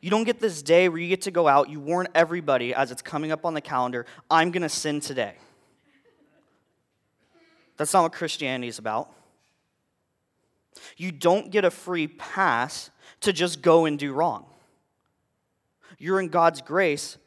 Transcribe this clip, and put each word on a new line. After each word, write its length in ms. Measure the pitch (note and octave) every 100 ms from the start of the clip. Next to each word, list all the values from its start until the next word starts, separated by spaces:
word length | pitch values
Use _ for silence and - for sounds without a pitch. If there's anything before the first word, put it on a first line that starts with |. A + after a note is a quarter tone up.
You 100 | E3+
don't 120 | G#3+
get 160 | A3+ A#3+
this 240 | A3 D#3+
day 260 | C#3 E3+ F#3
where 120 | E3
you 80 | F3
get 140 | F3+
to 100 | G3
go 160 | F3 D#3+
out, 200 | C#3 C#3
you 120 | D3+
warn 260 | C#3+ F3 F3+
everybody 580 | D#3+ E3 F3 D3+ C3 A#2+
as 200 | B2+ C3+
it's 100 | B2
coming 300 | - D#3 D#3
up 120 | D#3
on 100 | E3+
the 60 | D#3+
calendar, 460 | - C3 B2 B2 A#2+ - _
"I'm 220 | E3 E3
gonna 160 | F3 E3
sin 320 | - D#3 D3
today." 340 | C#3+ C3 G#2 - _ _ _ _ _ _ _ _ D4 _ _ _ _ _ _ _ _ _ _ _ _ _ _ _
That's 160 | D3+
not 120 | G3
what 80 | E3
Christianity 540 | - E3 - C#3 C3 A#2+
is 100 | A2
about. 340 | A2 A2 - _ _ _ _ _ _ _ _ _ _ _ _ _ _ _ _ - - -
You 160 | F3+
don't 380 | D3 E3+ F#3+ G3+
get 160 | G3 F#3
a 40 |
free 380 | - - F3+ D#3
pass 840 | - - - F#3+ A#2 C3 - - _ - -
to 140 | -
just 260 | E3+ F3 D#3
go 240 | E3+ E3
and 140 | D#3+ D3
do 160 | C#3+
wrong. 320 | C3+ E3 G#2+ - _ _ _ _ _ _ _ _ _ _ _ _ _ _ -
You're 200 | D#3 F#3+
in 100 | F#3
God's 340 | E3 E3 E3
grace. 560 | - E3 F#3 D3 - -